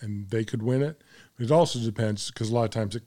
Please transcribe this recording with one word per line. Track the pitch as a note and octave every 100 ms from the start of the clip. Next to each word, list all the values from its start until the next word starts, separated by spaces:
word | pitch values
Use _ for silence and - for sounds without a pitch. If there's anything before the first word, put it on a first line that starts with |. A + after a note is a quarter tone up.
and | G#2+ G#2 G2
they | A2+
could | G#2+ A2+
win | A2+ C3
it. | D3 D#3 _ - - -
It | A#2
also | D#3 E3 B2
depends, | A2+ A2 A2 G#2 -
'cause | - A2
a |
lot | A#2
of | A2
times | A2+ G#2
it, | A2+